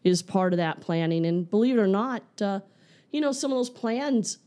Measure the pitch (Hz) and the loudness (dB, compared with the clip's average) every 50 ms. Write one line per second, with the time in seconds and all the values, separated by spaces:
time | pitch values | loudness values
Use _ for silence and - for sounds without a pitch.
0 | - 180 180 175 - - - 190 185 180 180 175 170 160 147 - - - 170 165 | 2 2 2 2 0 0 0 0 2 2 2 0 0 -2 -2 -4 -4 -4 -2 0
1 | 165 160 165 165 165 170 170 175 175 170 202 208 233 254 262 233 208 190 196 202 | 0 0 0 2 2 0 0 0 -2 0 0 2 2 2 2 2 2 2 2 2
2 | 233 269 247 220 - _ _ - 214 202 196 196 196 - _ _ _ _ - - | 0 -2 -4 -8 -10 _ _ -6 -4 -4 -4 -4 -8 -12 _ _ _ _ -20 -20
3 | _ _ - 302 302 285 269 277 - 277 262 254 247 247 - - - 226 226 247 | _ _ -4 -2 -2 -2 -2 -2 -2 -2 -2 -2 -2 -4 -6 -6 -4 -4 -2 -2
4 | 285 294 269 226 175 - - - _ | 0 0 0 0 0 -2 -6 -10 _